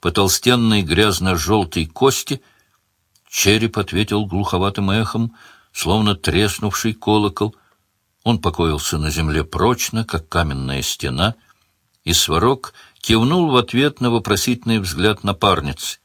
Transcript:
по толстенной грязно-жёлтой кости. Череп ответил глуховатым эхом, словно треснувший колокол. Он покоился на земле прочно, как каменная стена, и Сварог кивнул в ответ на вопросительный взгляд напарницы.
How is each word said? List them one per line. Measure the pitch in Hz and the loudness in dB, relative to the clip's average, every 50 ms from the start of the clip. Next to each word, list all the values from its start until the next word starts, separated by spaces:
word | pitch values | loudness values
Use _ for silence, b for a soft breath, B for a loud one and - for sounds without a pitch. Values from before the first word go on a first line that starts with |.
по | - 87 | -2 -2
толстенной | 78 - 98 95 - - - 120 123 120 117 113 110 104 | 0 2 2 2 0 0 2 2 4 4 4 4 2 2
грязно-жёлтой | 95 76 82 90 107 107 104 85 90 95 92 85 78 85 107 107 95 78 - 87 80 | 2 2 2 2 4 2 2 0 0 0 0 0 0 0 2 0 0 0 -2 -4 -4
кости. | 78 - - 127 135 131 - - - 139 131 b b b b b b b b b _ _ _ _ _ _ _ _ _ | -4 -2 2 2 2 2 0 -4 -6 -8 -8 b b b b b b b b b _ _ _ _ _ _ _ _ _
Череп | - - - 98 104 110 113 113 - 107 | -4 0 2 2 4 4 2 0 -2 -4
ответил | 98 - - 87 107 - 101 104 107 | -4 -2 -2 -2 -2 0 0 -2 -2
глуховатым | 98 90 95 101 - - 90 95 98 101 - 101 95 | -2 -2 -2 -2 0 0 0 0 -2 -2 -2 -2 0
эхом, | 98 110 113 110 - 113 117 113 B B B B B B B B | 0 0 -2 -2 -2 -4 -4 -4 B B B B B B B B
словно | B - - 82 95 110 107 104 101 | B -6 -2 0 2 2 2 2 0
треснувший | - - 92 78 90 107 101 92 - - 104 - - - 113 110 | 0 -2 0 2 2 2 2 0 -4 -4 -4 -4 -2 -4 -4 -4
колокол. | - - - 107 107 104 101 101 - 104 107 b b b b b b b _ _ _ _ _ _ _ _ | -2 0 2 2 4 2 0 0 -2 -4 -4 b b b b b b b _ _ _ _ _ _ _ _
Он | 113 120 - | 0 0 0
покоился | - - 82 - 85 80 76 73 - - - 78 | 0 -4 0 0 0 0 0 -2 -4 -4 -4 -2
на | 76 80 | -2 -2
земле | 78 82 80 78 76 78 78 | -2 0 -2 0 0 -2 -4
прочно, | - - - 92 113 123 120 - - - 110 113 | -4 -2 0 2 2 2 0 -2 -4 -4 -4 -4
как | - - 95 - _ | -4 -6 -8 -8 _
каменная | - 87 82 76 69 67 67 64 69 67 | -2 -2 -2 -2 -2 -4 -6 -4 -4 -4
стена, | 64 - - - - 69 64 69 90 110 117 b b b b b b b b _ _ _ _ _ _ | -4 -6 -6 -6 -6 -6 -2 0 -2 -2 -2 b b b b b b b b _ _ _ _ _ _
и | 80 | -2
Сварог | 82 - - - 78 82 98 120 135 131 - - B B B B B B | 0 0 2 2 0 2 2 2 0 0 -4 -16 B B B B B B
кивнул | - - 113 110 113 131 165 180 170 156 | -2 2 2 4 4 4 4 2 2 4
в | 131 | 2
ответ | 123 113 - - 120 139 147 143 - | 2 2 2 0 0 0 0 0 0
на | 123 123 | 0 0
вопросительный | 120 113 107 - 107 95 - - 123 117 - 117 113 110 | 0 0 2 0 0 0 2 -2 -2 -2 -2 -2 -2 -2
взгляд | 95 87 82 - 90 107 107 - - | -2 -4 -4 2 2 2 2 2 -2
напарницы. | 101 98 - - 101 92 82 76 71 73 - - - - _ | -4 -2 0 2 2 2 2 0 -6 -8 -6 -10 -10 -10 _